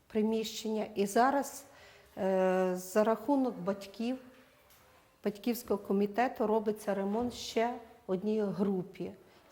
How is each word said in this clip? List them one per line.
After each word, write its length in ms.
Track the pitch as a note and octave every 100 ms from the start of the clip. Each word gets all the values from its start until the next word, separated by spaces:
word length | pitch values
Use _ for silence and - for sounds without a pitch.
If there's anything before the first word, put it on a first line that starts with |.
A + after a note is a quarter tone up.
| _
приміщення. 800 | A3 G#3+ A3+ A3 - A3 G#3+ -
І 120 | - G3+
зараз, 580 | A3+ B3+ C#4 B3+ - - - - - - -
е, 520 | F#3+ F#3+ F#3 F#3 F#3
за 300 | F3+ F#3 A3
рахунок 540 | G#3+ A3+ A3+ C#4+ B3+ F3
батьків, 600 | F3 G3+ - - A3+ B3+ - - - _ _ - - - _ _
батьківського 540 | G#3+ G#3 - A3+ - G3+
комітету 680 | - G3 G3+ G3+ B3+ - G#3+
робиться 480 | A3 G#3+ G#3+ -
ремонт 400 | G3 G3 G#3+ B3
ще 400 | - - - A3+ A#3+ - - -
одній 340 | F#3 G#3 G#3+
групі. 720 | G3+ E3+ G3+ F#3+ F3 - F#3 G#3 - - -